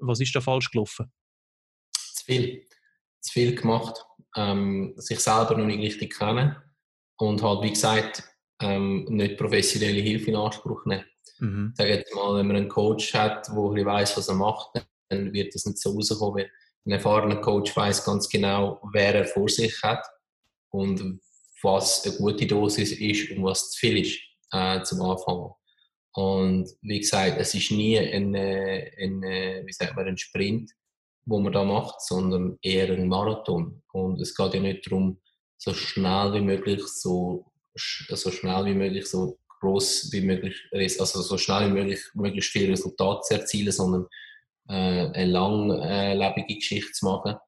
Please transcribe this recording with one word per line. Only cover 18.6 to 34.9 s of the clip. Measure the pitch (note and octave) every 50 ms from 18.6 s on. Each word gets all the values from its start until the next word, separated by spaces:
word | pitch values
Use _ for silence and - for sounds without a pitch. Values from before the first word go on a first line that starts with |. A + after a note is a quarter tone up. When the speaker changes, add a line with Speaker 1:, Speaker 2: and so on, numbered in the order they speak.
| G2+ G2+ - - - G#2 G2+
Speaker 2:
wer | G#2 G2 G2+ G2+
er | G#2 F#2+
vor | - - G2 G2+ G#2+
sich | - - A#2 A2 - - -
hat | G#2+ A2+ - - - - _ _ _ _ _ _ _ _ _ _ _
und | - G2 G2 G2 F#2+ F2+ F#2+ F#2+ F#2 - - _ _ _ _ _ _ - -
was | G2+ F#2+ G2 - - - - -
eine | G#2 -
gute | - G2 G#2 - - -
Dosis | G2 G#2 G#2 G#2 G2+ - - G2+ F#2 -
ist | - G#2 G#2+ G#2 G#2 - -
und | F#2+ G2 F#2+
was | F#2+ F#2 - - -
zu | - -
viel | - A2+ G#2+ G2+
ist, | E2 - - - - - _ _ _ _ -
äh, | F#2+ F#2 F#2+ F#2+ F#2+ F#2
zum | - F#2+ F#2
Anfang. | F#2 F#2 F#2 F#2 - - F2+ F2+ F2 F2+ - _ _ _ _ _ _ _ _ _ _ _ -
Und | - G2 F#2+ G2 F#2+ F#2+ F#2 F#2 F#2 F2+ - - _ -
wie | G#2 G#2 G#2
gesagt, | G#2 - - G2+ F#2+ F#2 - -
es | - - -
ist | G2 - -
nie | G#2+ G#2 G#2+ A2 A2+ G#2+
ein, | F#2+ - - G2 G2+ G2+ G2
äh, | G2 G2 G2 F#2+ F#2+ F#2+ F#2+ F#2+ F#2+ - - - - F#2+
ein, | F#2+ F#2+ F#2+ F#2+
äh, | F#2+ F#2 F#2+ F#2+ F#2+ F#2+ F#2+ F#2
wie | F#2+ -
sagt | - F#2 F2 -
man, | G2 F#2+
ein | F#2+ F#2 F2+
Sprint, | - - - G#2 G2 G2+ A2 A2+ A2+ - _ _ _ _ _ _ _ _ _ _ _
wo | - A2 G2+
man | G2+ G2 F#2
da | G2 G2
macht, | G2 G2+ A2+ - - - - -
sondern | - F#2 F#2 F#2 F#2 F#2 F#2 F#2 F2+ F2+ -
eher | - F#2+ F#2+ F#2+ F#2+ F#2 F#2
ein | F#2 F#2 F#2
Marathon. | F#2 F#2+ G#2 A2 G#2+ G#2+ - - F2+ E2 E2 - - - _ _ -
Und | F#2+ F#2 F#2 F#2 D#2
es | F2+ - -
geht | - G2 F#2+ -
ja | F#2+
nicht | G2 G2 F#2+ - -
darum, | -